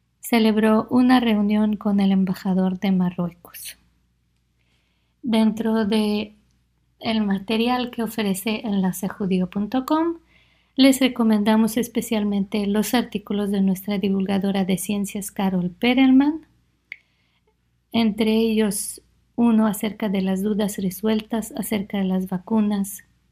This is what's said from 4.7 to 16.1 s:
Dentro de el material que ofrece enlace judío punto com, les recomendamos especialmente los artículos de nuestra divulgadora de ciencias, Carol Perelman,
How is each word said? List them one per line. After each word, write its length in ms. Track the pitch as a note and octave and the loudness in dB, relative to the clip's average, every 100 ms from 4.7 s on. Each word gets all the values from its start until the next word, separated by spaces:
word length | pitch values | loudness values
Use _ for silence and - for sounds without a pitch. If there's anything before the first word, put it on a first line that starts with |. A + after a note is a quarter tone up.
| _ _ _ _ _ | _ _ _ _ _
Dentro 640 | C4 A3 A3 A3 A3 A3 G#3 | -2 0 2 0 -2 0 0
de 500 | A3 G#3+ G#3 G#3 _ _ _ _ _ _ _ | 0 0 -2 -6 _ _ _ _ _ _ _
el 220 | A#3 A3 | -4 -2
material 680 | G#3 G3 G3 A3 A#3 B3 B3 | 0 -2 -2 0 0 -2 -4
que 120 | A#3+ | -6
ofrece 580 | A3 A3+ G#3 F#3+ A3+ G#3+ A#3 | -6 -2 -2 -2 -4 -6 -2
enlace 420 | G3+ F#3 F3 F#3+ | -2 -2 -2 -8
judío 400 | - G3 F#3 F3+ | -6 -2 -2 -2
punto 380 | G3+ G3+ C4 C4 | -4 -4 -4 -2
com, 320 | D#4 E4 E4+ _ _ _ _ _ - | 0 0 -4 _ _ _ _ _ 2
les 240 | C4+ C4 | 4 4
recomendamos 760 | B3+ A#3+ A3+ G#3+ G#3 A3 A3 - | 0 0 2 2 2 2 2 0
especialmente 920 | - A#3+ A3+ A3 G#3 G3+ G3 G#3+ G3+ | -4 -4 -4 -2 -2 -2 -2 -2 0
los 280 | G#3 G3+ | 0 0
artículos 560 | B3 A#3+ G#3 - G3+ G3+ | -2 -2 -6 -6 -4 -2
de 100 | G3+ | 0
nuestra 380 | F#3+ F#3 - G#3 | 0 0 -4 -2
divulgadora 640 | G3 G3 F#3+ G3 G3 G3 | -2 -2 -2 -2 0 0
de 140 | F#3 F#3 | 0 -2
ciencias, 520 | - G3+ G3 G#3 F#3+ | -2 -4 -4 -6 -10
Carol 400 | - F#3+ F#3 F3 | -4 -2 0 -2
Perelman, 760 | - A#3+ B3+ C4 | -2 0 4 6